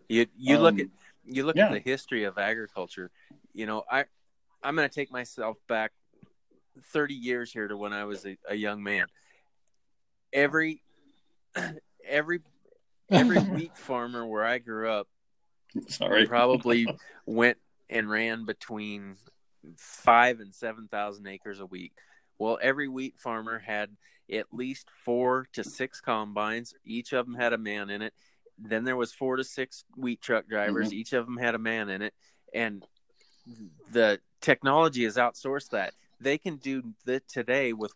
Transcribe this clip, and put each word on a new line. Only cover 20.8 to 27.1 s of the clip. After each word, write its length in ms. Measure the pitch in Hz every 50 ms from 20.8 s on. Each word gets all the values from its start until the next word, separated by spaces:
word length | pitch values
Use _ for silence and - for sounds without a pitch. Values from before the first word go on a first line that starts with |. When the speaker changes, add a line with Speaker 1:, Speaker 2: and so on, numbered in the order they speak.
| 110 104
Speaker 1:
thousand 380 | - 104 104 104 101 101 101
acres 340 | 101 98 95 - 107 98 98
a 60 | 98
week. 260 | 90 92 90 87 87 - - - _ _ _ _ _ _ _
Well, 200 | 104 110 113 -
every 260 | - 131 135 143 143 135
wheat 300 | 131 131 131 131 - _
farmer 400 | - 127 113 110 110 113 113 110
had 320 | 98 110 107 104 104 104 104 _ _ _ _ _ _ -
at 140 | - 110 - -
least 360 | - 117 127 127 135 - - _ _ _ -
four 420 | 123 120 120 127 127 127 131 127 - -
to 100 | - 104
six 360 | - - - 127 131 - -
combines. 720 | - - 117 110 107 104 101 104 104 107 110 117 120 - - _ _
Each 280 | - 113 120 120 -